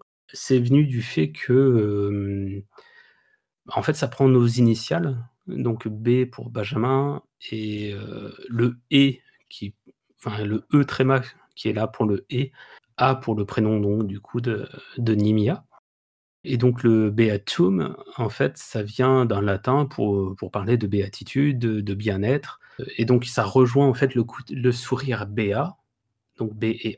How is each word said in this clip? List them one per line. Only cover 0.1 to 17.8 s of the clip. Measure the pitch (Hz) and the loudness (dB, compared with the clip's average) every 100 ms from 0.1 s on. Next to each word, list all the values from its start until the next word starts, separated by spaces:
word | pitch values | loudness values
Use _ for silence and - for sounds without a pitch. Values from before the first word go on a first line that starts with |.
| _ _ | _ _
c'est | - - 131 | -10 0 2
venu | 120 143 147 | 4 4 4
du | 120 | 0
fait | 113 160 151 | -4 -2 -2
que, | - - | -2 2
euh, | 127 135 117 104 101 101 101 101 98 98 98 101 _ - _ _ _ _ _ _ _ - | 4 6 4 2 0 -2 -2 -2 -4 -4 -8 -12 _ -20 _ _ _ _ _ _ _ -10
en | - | -4
fait, | - - | -2 -2
ça | 131 | -2
prend | - 135 | 2 6
nos | 127 120 | 6 6
initiales, | 117 117 110 - 165 160 120 120 _ 185 | 4 4 2 -2 -4 -2 -6 -10 _ -12
donc | - 120 110 110 | -6 -4 -4 -6
B | 107 117 127 | -4 0 2
pour | 123 - 117 | 0 -6 -10
Benjamin, | 113 101 113 123 135 143 147 - _ - | -8 -6 -2 0 0 0 -6 -12 _ -10
et, | 110 107 104 104 | -8 -6 -6 -8
euh, | 101 104 107 104 - - | -8 -12 -12 -14 -16 -6
le | 117 120 123 - | 0 0 -2 0
E | 139 139 131 _ _ _ | 4 4 0 _ _ _
qui, | - 101 - _ _ _ _ | -14 -12 -14 _ _ _ _
enfin, | 120 107 104 | -8 -4 -4
le | 107 - | -4 2
E | 147 139 | 2 2
tréma | - 131 131 120 - _ | 2 2 2 0 -14 _
qui | - - | -8 -4
est | |
là | 107 113 | -2 -2
pour | - 107 | 0 0
le | 98 - | -2 -4
E, | 123 139 - - - _ - | -4 -4 -8 -20 -20 _ 0
A | 127 127 | 0 0
pour | 120 104 | -2 -4
le | |
prénom, | 98 - 107 107 | -2 0 0 2
donc, | 101 107 101 | 0 0 -2
du | 101 | -6
coup, | - 123 | -8 -6
de, | 120 104 - - - - | -4 -6 -8 -16 -14 -4
de | 117 104 | 0 2
Nimia. | 107 107 107 196 _ _ _ _ _ _ _ _ | 2 2 2 -2 _ _ _ _ _ _ _ _
Et | - 123 | -6 0
donc, | 123 120 | 2 2
le | 117 110 107 | 4 4 4
Beatum, | 107 110 101 - - 185 185 | 2 2 0 -4 0 2 2